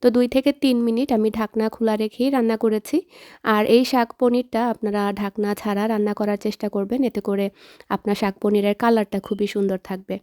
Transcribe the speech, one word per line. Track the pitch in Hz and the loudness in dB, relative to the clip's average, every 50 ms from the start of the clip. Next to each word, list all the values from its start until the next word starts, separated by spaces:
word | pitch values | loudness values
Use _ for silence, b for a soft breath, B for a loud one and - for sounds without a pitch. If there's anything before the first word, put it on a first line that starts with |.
তো | - 247 226 | 4 4 4
দুই | 247 247 240 - | 4 2 2 2
থেকে | 262 262 285 277 277 - | 2 2 2 0 2 2
তিন | 269 254 240 233 | 2 2 2 2
মিনিট | 233 226 226 269 285 254 | 0 0 0 0 0 0
আমি | 214 214 220 | 2 2 0
ঢাকনা | 214 220 220 208 _ 226 220 220 - | 0 -2 -6 -4 _ -2 -2 -2 -2
খোলা | - 226 220 214 214 220 | 0 0 0 0 0 -2
রেখেই | 214 - - 247 269 277 | -4 -2 -2 -2 0 2
রান্না | 262 233 226 226 220 - | 2 0 0 0 0 0
করেছি। | 226 214 214 - - - 311 381 B B B B B B B B - 220 | 0 0 0 -4 -2 -4 -4 -4 B B B B B B B B 0 2
আর | 214 214 - 220 | 2 4 4 4
এই | 240 254 247 | 4 4 4
শাক | - 254 233 233 - _ | 2 0 0 0 -2 _
পনিরটা | 262 247 240 247 247 247 - 233 233 240 226 | 0 2 2 0 -2 -2 -2 -2 -2 -2 -2
আপনারা | - - 214 202 208 202 202 202 196 | -4 -4 -4 -2 -2 -2 -2 -2 -2
ঢাকনা | 208 202 - - 208 202 208 - | -4 -6 -4 -4 -2 -2 -4 -4
ছাড়া | - 214 208 202 208 220 226 | -4 -4 -2 -2 0 -2 0
রান্না | 214 208 208 208 - | 0 0 -2 -2 -2
করার | 214 208 208 202 - | -2 -2 -2 -2 -2
চেষ্টা | 214 214 - - 208 - | -6 -6 -4 -6 -4 -4
করবেন, | 202 196 202 233 254 277 240 | -4 -4 -2 -2 0 -2 -2
এতে | - 214 196 - | -2 -4 -4 -2
করে | 202 196 202 196 B B B B B B B B 208 | -2 -2 -2 -4 B B B B B B B B -6
আপনার | 196 _ - 202 - | -4 _ -2 -2 0
শাক | - 196 190 - - | 0 -4 -4 -2 -2
পনিরের | 208 202 208 202 202 202 202 - | 2 2 2 2 2 0 _ 2
কালারটা | 233 233 226 208 202 - 196 - | 2 2 2 0 -2 -6 -8 -6
খুবই | - 208 196 208 202 - | -6 -4 -4 -4 -4 -2
সুন্দর | 208 202 196 190 185 _ - | -2 -2 -2 -2 -4 _ -8
থাকবে। | 190 185 190 _ 190 98 | -10 -10 -8 _ -10 -10